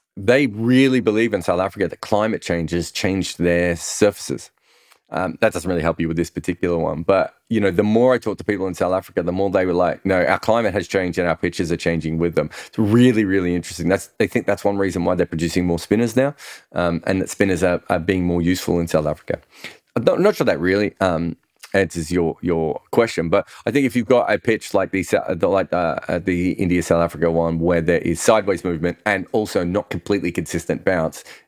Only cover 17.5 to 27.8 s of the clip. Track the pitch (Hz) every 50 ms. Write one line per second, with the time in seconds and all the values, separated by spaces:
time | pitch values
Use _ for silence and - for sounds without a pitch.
17.5 | 92 80 92 90 87 87 _ - 92 87 82 92 95 92 87 87 87 87 85 87
18.5 | 90 - - - 87 85 85 85 - 78 76 76 76 - - - - - _ _
19.5 | _ - - - - _ _ _ - 120 113 - - - 180 214 - - 147 107
20.5 | 87 71 85 92 95 104 104 95 - - 98 92 85 80 85 82 80 _ _ _
21.5 | _ _ - - - 98 95 80 - 87 78 76 87 90 85 80 - - - 90
22.5 | 85 82 80 76 - - _ - - - - - - - 82 82 90 101 - -
23.5 | - - - 117 113 143 139 123 107 123 107 - 127 120 - - 104 101 - 120
24.5 | 110 - - - - 98 95 - - 95 87 - 107 - - - 90 82 - 82
25.5 | 95 95 85 - - 90 87 82 - - - - 85 87 87 92 90 87 87 90
26.5 | - - 101 85 87 87 85 - 85 85 85 82 - 73 82 85 82 82 85 82
27.5 | 85 82 82 87 87 85